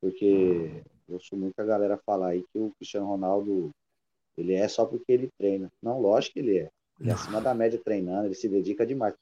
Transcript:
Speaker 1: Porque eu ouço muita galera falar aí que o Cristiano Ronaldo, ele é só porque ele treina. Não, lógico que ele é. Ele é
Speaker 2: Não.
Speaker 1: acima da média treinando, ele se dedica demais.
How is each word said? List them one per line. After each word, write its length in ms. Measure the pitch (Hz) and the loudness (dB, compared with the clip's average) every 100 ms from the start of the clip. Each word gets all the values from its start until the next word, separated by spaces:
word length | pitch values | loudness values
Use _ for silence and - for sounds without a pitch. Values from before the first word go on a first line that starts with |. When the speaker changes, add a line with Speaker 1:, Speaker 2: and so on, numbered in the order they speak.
Speaker 1:
Porque 800 | 98 92 101 98 92 87 80 78 - _ _ | -4 0 4 6 6 2 0 -8 -16 _ _
eu 80 | 90 | -12
ouço 200 | - 98 | -10 -6
muita 280 | 95 95 | -6 -4
galera 360 | 107 107 101 101 - | 0 2 2 0 0
falar 240 | 101 92 | 0 0
aí 140 | 90 87 | -2 -2
que 80 | 107 | -4
o 120 | 110 98 | -4 -6
Cristiano 300 | - 101 101 | -8 -6 -4
Ronaldo, 640 | 98 92 98 104 98 80 - _ _ _ _ _ - | -2 0 0 0 -2 -2 -8 _ _ _ _ _ -8
ele 160 | 85 | 0
é 140 | 92 104 | 2 2
só 180 | - 113 | 2 0
porque 260 | 123 - | 0 2
ele 180 | 123 127 _ | 2 2 _
treina. 320 | 101 98 92 _ | 0 0 -4 _
Não, 180 | 113 127 | -6 0
lógico 340 | 104 110 - | 4 4 2
que 60 | - | -4
ele 180 | 135 95 | 0 0
é. 120 | 78 _ _ _ | 0 _ _ _
Ele 100 | 127 | -4
é 20 | |
Speaker 2:
Não. 60 | 104 | -4
Speaker 1:
acima 200 | - 107 | -2 -4
da 120 | 123 | -2
média 260 | 120 113 113 | 2 2 0
treinando, 420 | - 104 90 92 104 | -2 -2 -2 -2 -2
ele 80 | 95 | -2
se 140 | 113 | 0
dedica 360 | 98 92 104 117 | 0 0 0 0
demais. 280 | 135 107 - | 0 -2 -4